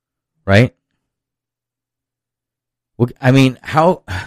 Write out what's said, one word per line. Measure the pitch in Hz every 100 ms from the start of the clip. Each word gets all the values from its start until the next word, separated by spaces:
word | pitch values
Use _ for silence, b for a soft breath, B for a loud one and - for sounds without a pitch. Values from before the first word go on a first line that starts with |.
| _ _ _ _ -
Right? | 101 123 - _ _ _ _ _ _ _ _ _ _ _ _ _ _ _ _ _ _ _ _ _ -
Well, | 120 -
I | 131
mean, | 135 131 123
how, | - 156 165 180 - 92